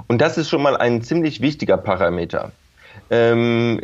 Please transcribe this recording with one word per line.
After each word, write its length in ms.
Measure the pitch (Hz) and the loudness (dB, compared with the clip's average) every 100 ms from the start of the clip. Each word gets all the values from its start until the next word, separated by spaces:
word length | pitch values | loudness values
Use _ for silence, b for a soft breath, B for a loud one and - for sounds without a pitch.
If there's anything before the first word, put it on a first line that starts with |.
| - | -4
Und 120 | 120 | 0
das 160 | 156 165 | 2 0
ist 120 | 151 | -2
schon 140 | 151 | 0
mal 140 | 139 131 | 0 2
ein 260 | 120 117 | 0 0
ziemlich 380 | 117 165 160 107 | -2 -2 -2 -2
wichtiger 360 | 131 151 - 190 | -4 -2 0 0
Parameter. 760 | - 92 87 87 85 80 - - _ B B B B | 2 0 0 -2 -4 -6 -8 -16 _ B B B B
Ähm, 720 | 117 117 117 117 117 117 113 | 2 4 2 2 0 0 -2